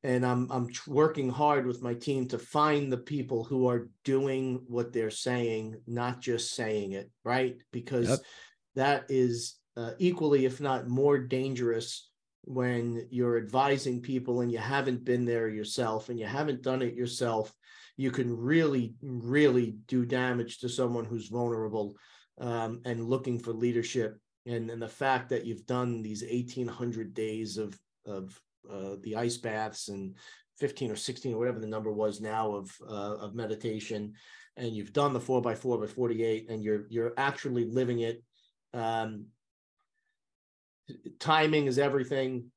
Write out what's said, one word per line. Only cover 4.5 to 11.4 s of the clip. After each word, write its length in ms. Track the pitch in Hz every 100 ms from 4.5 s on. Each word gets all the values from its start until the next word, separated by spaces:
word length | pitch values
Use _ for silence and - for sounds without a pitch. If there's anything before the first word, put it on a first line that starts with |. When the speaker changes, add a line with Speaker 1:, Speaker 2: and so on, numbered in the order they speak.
| 127 123
Speaker 1:
what 260 | 120 117
they're 180 | 120 110
saying, 680 | - - 123 117 110 110 110 -
not 340 | 120 120 123
just 340 | - 117 117
saying 380 | - 110 107 98
it, 180 | 98 101 _
right? 320 | 113 123 131 123 _
Because 360 | 123 120 131 117
Speaker 2:
Yep. 100 | 135 - - - _ _ 131
Speaker 1:
that 280 | 135 139 -
is, 460 | 135 127 117 - - _ -
uh, 160 | 117 110
equally, 480 | 180 180 156 143 131
if 140 | 127
not 280 | 143 131 123
more 300 | 123 143 143
dangerous 920 | 123 131